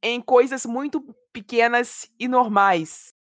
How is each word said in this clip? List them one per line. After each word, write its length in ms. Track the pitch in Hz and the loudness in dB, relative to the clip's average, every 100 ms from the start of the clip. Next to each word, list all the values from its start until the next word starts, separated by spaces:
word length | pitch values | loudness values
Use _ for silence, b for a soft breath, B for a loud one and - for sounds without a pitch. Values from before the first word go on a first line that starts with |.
em 200 | 220 240 | -4 -6
coisas 440 | - 254 254 262 233 | 2 4 4 -2 -8
muito 360 | 240 285 302 269 - _ | -8 -6 -8 -10 -20 _
pequenas 760 | 233 202 233 233 240 240 - - _ | -18 -4 0 2 2 -2 -10 -20 _
e 80 | 247 | -2
normais. 840 | 247 233 202 196 180 160 - - _ | 0 2 2 2 2 -2 -12 -20 _